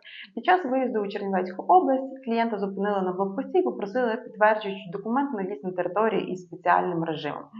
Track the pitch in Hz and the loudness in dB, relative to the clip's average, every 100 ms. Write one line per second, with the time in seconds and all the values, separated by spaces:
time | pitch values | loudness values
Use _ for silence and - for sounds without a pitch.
0 | - - - - 330 370 285 262 247 214 | -18 -18 -12 -2 2 2 2 0 0 -2
1 | 202 202 196 190 185 - - 370 269 262 | -2 -4 -2 -2 -2 -4 6 6 6 2
2 | - - 233 226 233 202 196 196 202 202 | -2 -8 -2 0 0 0 -4 -2 0 0
3 | 185 180 196 196 - 370 359 - 202 247 | 0 0 -2 -2 0 2 2 -2 -4 0
4 | 240 233 - 196 214 214 202 196 190 190 | 0 -2 -6 4 4 4 -2 -6 -8 -8
5 | 220 254 277 220 190 202 185 180 175 190 | -2 0 0 -2 -4 -4 -6 -4 -2 2
6 | 220 196 - 185 - 165 180 180 180 170 | 2 2 -2 -6 -8 -2 4 4 4 -2
7 | 165 147 143 - - | -2 -4 -6 -8 -10